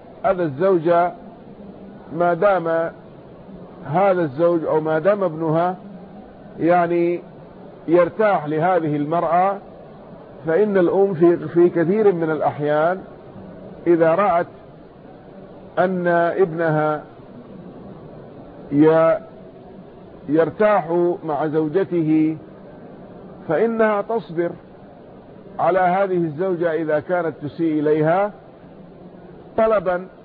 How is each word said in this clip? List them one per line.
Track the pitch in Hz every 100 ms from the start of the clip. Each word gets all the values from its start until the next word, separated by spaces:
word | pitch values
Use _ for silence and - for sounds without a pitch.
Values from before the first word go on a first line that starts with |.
| - - 190
أذى | 190
الزوجة | 165 135 190 180 156 170 175 - - - - - - - - - - 160
ما | 175
دام | 170 202 185 165 165 165 - - - - - - - - - 139
هذا | 165 196 180
الزوج | 160 131 170 175 151
أو | 156
ما | 156 156
دام | 175 208
ابنها | 185 156 165 160 175 185 - - - - - - - -
يعني | 160 175 170 175 170 175 - - - - - - -
يرتاح | 170 175 - 214 180 147
لهذه | 156 175 180 160 147
المرأة". | 147 170 165 175 196 196 - - - - - - - - 160
فإن | 165 214 190
الأم | 170 185 196
في، | 160 175 170
في | 151 170 175
كثير | 170 160 214 202
من | 175 160
الأحيان | 156 147 123 147 151 165 190 - - - - - - - - 170
إذا | 170 165 165
رأت | 202 170 175 - - - - - - - - - - - - -
أن | 185 185 175
ابنها | 170 170 - 185 160 165 156 151 151 - - - - - - - - - - - - - - - - -
ي-، | 143 156 160 165 156 - - - - - - - - - - -
يرتاح | 151 160 - 214 202 160 175 175 170 160
مع | 139 156
زوجته | 156 156 170 190 175 156 156 156 156 - - - - - - - - - - -
فإنها | 160 226 226 220 202
تصبر | 202 226 - 165 170 170 - - - - - - - - - -
على | 151 185
هذه | 180 185 196 180
الزوجة | 165 143 190 175 170
إذا | 160 156 151
كانت | - 180 165 -
تسيء | 147 - 165 151
إليها | 151 156 156 180 208 - - - - - - - - - - - - -
طلبا | 226 208 180 180 185 -